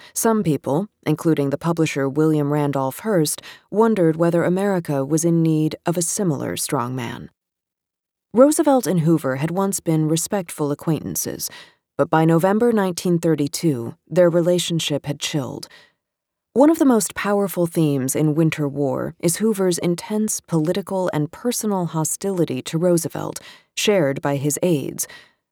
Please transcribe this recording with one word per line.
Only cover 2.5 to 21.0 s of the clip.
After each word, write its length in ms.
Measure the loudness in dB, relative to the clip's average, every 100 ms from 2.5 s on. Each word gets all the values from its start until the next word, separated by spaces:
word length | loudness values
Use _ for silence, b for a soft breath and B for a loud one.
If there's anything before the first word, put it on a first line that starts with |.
Randolph 480 | 0 0 0 -4 -4
Hearst, 420 | -2 0 0 -4 B B B
wondered 460 | 2 2 4 2 2
whether 280 | 0 2
America 640 | 0 0 0 -2 -2 -4 0
was 180 | 0
in 200 | 2 2
need 320 | 2 2 0 -2 -4
of 100 | -4
a 60 |
similar 540 | -4 -2 -2 -2 -4 -6
strongman. 720 | -4 -4 -4 -6 -8 -10 -14 _ _ _ _ _ _ _ _ _ _
Roosevelt 540 | 6 6 6 4 2 2
and 140 | 0
Hoover 340 | 2 2 0 -2
had 160 | -2
once 280 | -2 -2 -2
been 300 | 0 0 2
respectful 640 | 0 -2 -4 -6 -6 -4
acquaintances, 800 | -2 -2 -4 -4 -6 -6 -8 -10 B B B _ -4
but 100 | 0
by 160 | 4 4
November 480 | 4 2 2 2
nineteen 460 | 2 0 -2 0 0
thirty-two, 760 | 2 0 -2 -2 -2 0 -4 -12 _
their 240 | 2 4
relationship 760 | 4 2 0 0 -4 -4 -4 -6
had 140 | -6
chilled. 480 | -6 -4 -6 -10 -14 B B B _ _ _ _ _
One 180 | 4 4
of 80 | 6
the 60 | 4
most 280 | 4 0
powerful 540 | -4 -2 0 0 0 0
themes 480 | 2 2 2 -2 0
in 180 | 0
Winter 340 | 2 2 0 -4
War 460 | -2 -2 -2 -6 -4
is 180 | -2 0
Hoover's 400 | 0 2 0 0
intense 640 | -2 -4 -4 -2 -2 -4
political 720 | -2 -2 0 -2 -4 -4